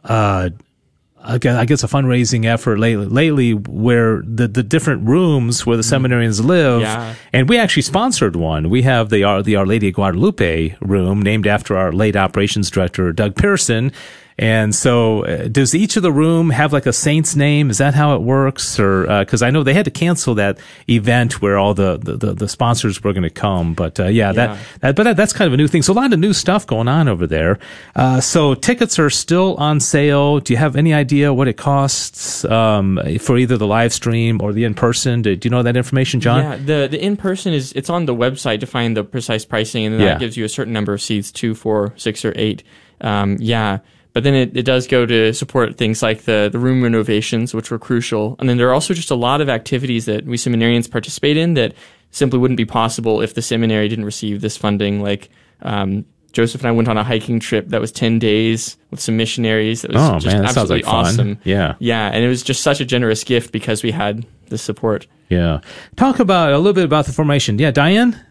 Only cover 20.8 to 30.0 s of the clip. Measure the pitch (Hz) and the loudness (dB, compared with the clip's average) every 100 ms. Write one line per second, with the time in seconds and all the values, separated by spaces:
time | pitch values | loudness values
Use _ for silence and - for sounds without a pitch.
20.8 | - 117 104 123 117 - 101 98 101 98 | 0 0 4 2 2 0 0 2 2 2
21.8 | 98 85 - - 104 92 101 - 117 117 | 0 -2 -6 -4 -4 -4 -6 -2 0 0
22.8 | 110 95 101 95 85 - 104 92 85 80 | -2 -2 -4 -2 -4 -2 -2 0 -2 -2
23.8 | 85 - 92 113 101 107 120 104 - - | -4 -2 0 2 2 0 -2 -4 -16 -4
24.8 | 135 139 208 165 208 - 190 127 147 170 | -2 2 2 2 0 2 0 2 2 2
25.8 | 147 196 269 190 190 196 - 196 - 113 | 2 2 2 2 2 0 0 0 0 -2
26.8 | 117 147 151 92 85 78 80 101 - - | 0 2 2 0 0 0 0 0 -4 -20
27.8 | - - 131 131 - 175 147 131 - 240 | -10 0 2 2 2 2 2 0 0 0
28.8 | 233 - 151 - - 175 190 - 147 151 | 0 2 0 0 0 2 2 0 0 0
29.8 | - 151 | 0 2